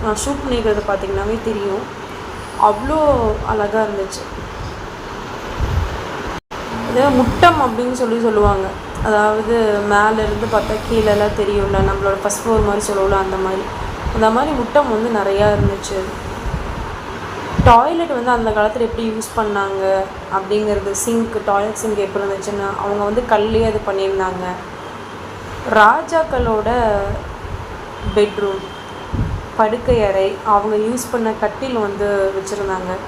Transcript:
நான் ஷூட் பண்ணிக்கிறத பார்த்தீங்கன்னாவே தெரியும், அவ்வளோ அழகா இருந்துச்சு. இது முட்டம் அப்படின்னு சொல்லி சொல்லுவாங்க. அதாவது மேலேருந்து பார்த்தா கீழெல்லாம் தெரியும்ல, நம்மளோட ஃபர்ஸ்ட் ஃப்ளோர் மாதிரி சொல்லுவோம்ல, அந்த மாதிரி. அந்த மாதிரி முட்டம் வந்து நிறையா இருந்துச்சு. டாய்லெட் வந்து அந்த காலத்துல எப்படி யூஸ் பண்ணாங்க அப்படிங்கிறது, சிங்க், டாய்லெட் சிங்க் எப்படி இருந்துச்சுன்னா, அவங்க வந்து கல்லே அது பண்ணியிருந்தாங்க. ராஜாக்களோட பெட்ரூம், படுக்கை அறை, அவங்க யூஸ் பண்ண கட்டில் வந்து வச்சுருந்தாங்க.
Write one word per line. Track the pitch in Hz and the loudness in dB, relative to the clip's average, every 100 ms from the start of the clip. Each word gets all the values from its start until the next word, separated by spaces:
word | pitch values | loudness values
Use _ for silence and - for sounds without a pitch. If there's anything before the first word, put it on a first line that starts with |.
நான் | 226 208 | -2 -2
ஷூட் | - 285 | -2 -4
பண்ணிக்கிறத | 277 240 220 208 208 | -2 0 0 0 0
பார்த்தீங்கன்னாவே | 196 196 196 202 220 226 | -2 -2 -2 -2 -2 -2
தெரியும், | 208 202 196 247 - - - - - - - 214 | -2 -2 -4 -6 -12 -12 -12 -12 -12 -12 2 2
அவ்வளோ | 208 254 311 302 262 226 214 - | 2 0 2 4 4 2 -2 -2
அழகா | 214 208 214 214 | -2 0 0 0
இருந்துச்சு. | 202 190 - - - - - - - - - - - - - - - - - - - - - - - _ - - - - | -2 -6 -8 -10 -12 -10 -10 -10 -10 -12 -12 -12 -10 -10 -10 -8 -4 0 0 -2 -4 -8 -8 -8 -8 _ -12 -8 -6 -2
இது | 247 277 254 | 4 4 4
முட்டம் | 247 - 349 330 262 | 2 6 6 6 0
அப்படின்னு | 226 247 254 | 0 -2 0
சொல்லி | 247 233 226 | 0 2 2
சொல்லுவாங்க. | 214 208 196 190 - - - 220 | 4 4 4 -2 -6 -10 -4 2
அதாவது | 214 214 214 214 233 220 208 208 | 4 4 2 2 2 2 2 2
மேலேருந்து | 202 208 220 214 208 220 | 4 4 2 0 -2 0
பார்த்தா | 220 202 214 - | 0 0 -4 0
கீழெல்லாம் | 226 214 208 208 208 | 2 4 4 2 2
தெரியும்ல, | 196 202 196 190 196 | 0 2 2 2 2
நம்மளோட | 196 196 196 | 2 0 0
ஃபர்ஸ்ட் | 208 208 226 | -2 -4 0
ஃப்ளோர் | 220 208 | 2 2
மாதிரி | 202 208 | 0 0
சொல்லுவோம்ல, | 202 190 196 190 | 0 2 2 0
அந்த | 190 190 | -2 -2
மாதிரி. | 190 - - - - - 226 | -2 -6 -8 -8 -6 -4 2
அந்த | 220 226 | 4 4
மாதிரி | 294 285 | 0 0
முட்டம் | 233 294 277 214 | 2 2 2 2
வந்து | 233 220 | 0 0
நிறையா | 196 196 208 208 | 2 4 4 4
இருந்துச்சு. | 202 196 - 196 190 - - - - - - - - - - - - - - - 254 | 2 0 -4 -6 -6 -8 -8 -8 -6 -6 -6 -6 -8 -10 -10 -10 -10 -10 -8 4 8
டாய்லெட் | 233 269 339 339 262 | 8 8 2 0 0
வந்து | 240 240 | 2 2
அந்த | 226 214 | 2 2
காலத்துல | 214 214 226 | 2 2 -2
எப்படி | 226 226 | 0 -2
யூஸ் | 220 220 - | -2 -4 -2
பண்ணாங்க | 214 202 196 196 190 190 196 - - 190 | 0 0 -2 0 2 2 0 -6 -4 -4
அப்படிங்கிறது, | 190 208 214 202 196 202 - | 0 0 2 0 -2 -4 0
சிங்க், | 233 226 214 196 | 0 0 -2 0
டாய்லெட் | 202 208 214 | 0 0 -2
சிங்க் | 226 208 190 | -2 -2 -2
எப்படி | 196 | -2
இருந்துச்சுன்னா, | 202 196 190 202 196 202 | -2 -4 -4 -4 -4 -2
அவங்க | 196 202 202 | -2 0 0
வந்து | 220 247 214 | 0 2 2
கல்லே | 214 226 226 | 4 2 2
அது | 214 208 | 0 -2
பண்ணியிருந்தாங்க. | 196 190 196 185 180 180 180 - - - - - - - - - - - 220 | -2 0 0 -2 -2 -6 -8 -10 -14 -14 -14 -14 -14 -12 -12 -12 -8 2 8
ராஜாக்களோட | 214 269 320 330 320 269 240 220 208 247 233 202 196 208 - - - - - - - - - 208 | 8 6 2 0 2 0 2 2 2 2 2 2 0 -4 -8 -10 -10 -10 -10 -12 -12 -8 -2 2
பெட்ரூம், | 208 208 202 190 190 - - - - - - - - - | 2 0 -2 -4 -8 -12 -14 -14 -8 -4 -4 -4 -8 0
படுக்கை | 220 233 240 240 208 | 2 2 2 2 4
அறை, | 190 190 196 226 202 | 2 0 0 2 2
அவங்க | 208 214 220 | 4 0 0
யூஸ் | 247 - | -2 -2
பண்ண | 247 220 220 | -2 -2 0
கட்டில் | 208 208 269 240 208 | -2 -4 -4 -2 -2
வந்து | 196 208 202 196 196 | -2 0 2 0 -2
வச்சுருந்தாங்க. | 190 208 196 185 185 185 | -6 -6 -4 -4 -4 -6